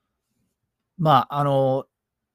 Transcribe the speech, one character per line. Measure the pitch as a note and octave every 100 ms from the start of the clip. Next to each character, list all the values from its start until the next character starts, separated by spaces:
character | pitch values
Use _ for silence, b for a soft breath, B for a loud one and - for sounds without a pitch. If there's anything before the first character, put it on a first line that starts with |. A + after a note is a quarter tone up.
| _ _ _ _ _ _ _ _ _ -
ま | D#3 C3 -
あ、 | C#3+
あ |
の、 | C#3+ C#3 C3+ C3+ - _ _ _ _